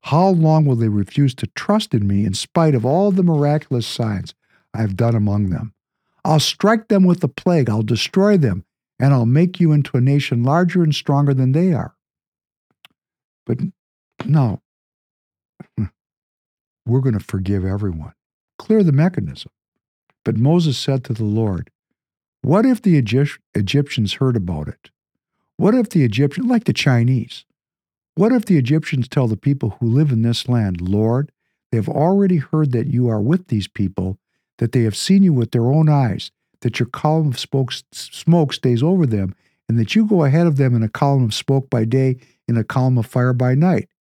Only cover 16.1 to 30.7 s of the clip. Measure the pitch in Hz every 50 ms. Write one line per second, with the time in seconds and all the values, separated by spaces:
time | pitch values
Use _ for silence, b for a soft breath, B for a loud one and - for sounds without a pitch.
16.1 | _ _ _ _ _ _ _ _ _ _ _ _ _ _ _ 117 117 135 131 131
17.1 | 113 95 - - - 95 92 98 101 98 90 95 95 101 104 98 85 80 76 76
18.1 | _ _ _ _ _ _ _ _ _ - - - 214 220 196 165 139 139 160 185
19.1 | 175 - 98 78 65 - - - _ _ _ _ _ _ _ _ _ _ _ _
20.1 | _ _ _ 117 107 107 120 143 165 175 165 156 127 - - - 139 131 123 -
21.1 | 117 110 110 104 104 113 113 107 92 85 - _ _ _ _ _ _ _ _ _
22.1 | _ _ _ _ _ _ - 131 156 208 233 269 254 208 - 202 170 147 123 101
23.1 | 110 131 143 147 - - _ _ _ 104 104 95 - 143 143 - - - 107 95
24.1 | - - 135 131 120 117 90 87 85 76 76 73 - _ _ - _ _ _ _
25.1 | _ _ _ _ _ _ _ _ _ - - 190 226 262 220 - - 175 135 117
26.1 | 101 117 143 139 - - - 233 254 226 - - - - - 147 127 120 117 123
27.1 | 131 127 - - - - _ _ _ _ _ _ _ _ _ _ _ _ _ _
28.1 | _ 160 196 233 262 247 208 - 190 151 127 113 147 156 156 - - 131 117 -
29.1 | - 147 127 113 107 101 - 143 139 135 - 107 101 - 123 113 117 139 160 147
30.1 | 123 110 113 117 117 - - - 123 117 107 98